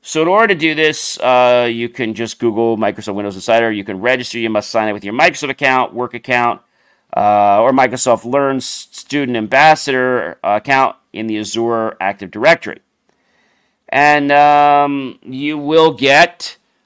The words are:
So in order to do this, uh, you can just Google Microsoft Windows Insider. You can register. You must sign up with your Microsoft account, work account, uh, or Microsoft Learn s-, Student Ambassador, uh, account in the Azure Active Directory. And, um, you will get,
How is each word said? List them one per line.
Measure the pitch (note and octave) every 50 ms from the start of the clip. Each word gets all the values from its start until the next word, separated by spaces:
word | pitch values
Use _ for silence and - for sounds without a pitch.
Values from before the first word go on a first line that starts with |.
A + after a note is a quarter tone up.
So | _ - - D#3+
in | D#3+ E3+
order | F#3+ G#3+ A3+ A3
to | G3
do | D3+ D#3 D#3+ D#3
this, | D3+ D#3 D3+ D3+ - - - - -
uh, | - B2+ B2+ B2+ B2+ B2 B2 B2 A#2+ A#2+
you | A#2 A#2 A#2+ A#2
can | - - A#2+ A2 A2
just | G2 A#2 A2+ - _
Google | A#2+ A#2 G#2 A2 A#2 A2+ A2+
Microsoft | G#2+ G#2+ G2+ G2 A2 G2+ G#2+ G2
Windows | G2+ G2+ G2+ F#2
Insider. | F#2+ - - A2+ A#2 A#2 A2+
You | G#2+ G2+ G2
can | G#2+ G2 F#2
register. | G2+ B2 B2+ B2+ B2 - - A#2+
You | A2+ A2
must | A2 G#2+ G#2 -
sign | - A2+ G#2+ G#2+
up | G2+
with | G#2 G2
your | G2+ G#2+
Microsoft | C3 D#3+ F3+ F#3 - D3 C#3
account, | C3 - D3 C3+ C3 B2+ B2 - -
work | A2+ B2 A#2+ -
account, | A#2 - - B2+ A#2+ A#2+ A#2+ G2+ - _ _ _ _ _ _ _ _ _ _ -
uh, | - G#2 G#2 G#2 G#2 G#2 G2+ G2+ G#2
or | A2+ B2+
Microsoft | C3 C3+ B2+ B2 A#2+ B2 - B2 A#2 A2 -
Learn | A#2+ B2+ C#3+ C#3 C3+ C3+
s-, | C3 - - - - - _
Student | - - - _ C#3+ D3 C#3 B2 B2
Ambassador, | A2+ A2 G2 B2 C3+ D3 D#3 D3+ - - C#3+ C3+ B2+ B2+ B2+ B2+ A#2+ E2 E2+ D#2 _ -
uh, | F#2+ G#2 G#2+
account | _ - C#3 C3+ C3+ - - _ _ _
in | - G2+ A2
the | A2 G#2+ G#2+
Azure | G#2+ G2+ - A2+ A#2 A#2 A#2 A2+ A2 A2 - _
Active | F#2+ G2 G2+ G2+ G2+ F2+
Directory. | - G#2 A#2+ D#3 E3+ - - G2+ - - _ _ _ _ _ _ _ _ _ _ _ _ _ _ _ _ _ _ _ _ _ -
And, | - C3+ D3 D3 D3 D3 C#3+ C#3+
um, | C#3+ C#3+ D3 D3 D3 D3 D3 D3 C#3+ C#3+ D3 C#3+ C#3+ C#3 C#3 B2 - _
you | _ A2 C3 C3 C#3+ D3 D#3 D3
will | C#3+ C#3+ D#3 D#3+ D#3+ D#3+
get, | D3 - C3 C3+ C#3 D3+ F3 E3+ - _ - - - _ _ _ _ _ _